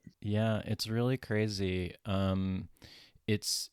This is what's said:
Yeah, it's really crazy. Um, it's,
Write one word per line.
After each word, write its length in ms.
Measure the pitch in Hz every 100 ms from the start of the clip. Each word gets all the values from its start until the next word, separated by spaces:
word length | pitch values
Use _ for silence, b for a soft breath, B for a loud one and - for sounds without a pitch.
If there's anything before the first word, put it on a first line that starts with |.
| - -
Yeah, 400 | 104 104 113 107
it's 220 | - 107 107
really 300 | 113 123 131
crazy. 800 | - 107 110 98 95 90 87 -
Um, 640 | - 98 95 95 95 92 90 b b b b - -
it's, 420 | 104 - - -